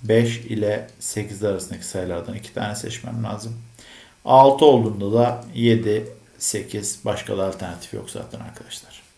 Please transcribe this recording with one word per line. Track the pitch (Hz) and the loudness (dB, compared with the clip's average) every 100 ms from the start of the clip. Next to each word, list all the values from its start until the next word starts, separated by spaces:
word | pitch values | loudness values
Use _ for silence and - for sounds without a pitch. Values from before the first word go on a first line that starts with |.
beş | 110 110 117 - | 4 4 4 -2
ile | - 104 104 104 - - | -6 -2 -2 -2 -6 -12
sekiz | - - 104 98 | -8 -6 -8 -4
arasındaki | 104 92 - 82 - | -2 -2 -6 -10 -8
sayılardan | 95 90 85 85 | -6 -6 -6 -8
iki | - - | -12 -12
tane | - 107 | -8 -6
seçmem | 104 113 113 120 113 | -8 -10 -10 -10 -8
lazım. | 113 104 113 117 - - - - - _ | -6 -8 -10 -12 -16 -20 -20 -20 -20 _
Altı | - 131 139 139 | 6 8 8 8
olduğunda | 151 127 110 101 101 113 | 8 8 4 -2 0 2
da | 120 123 - | 2 0 -8
yedi, | 117 117 113 113 104 - - _ _ | 0 4 4 2 -2 -4 -16 _ _
sekiz, | - 104 92 104 101 - | -4 -4 -6 -6 -6 -6
başka | 113 101 - 98 | -4 -6 -4 -2
da | 95 | -2
alternatif | 95 90 87 - | -4 -10 -10 -10
yok | 107 - | -12 -10
zaten | - 110 - | -12 -14 -14
arkadaşlar. | 113 - - - - - - | -16 -18 -16 -16 -16 -20 -20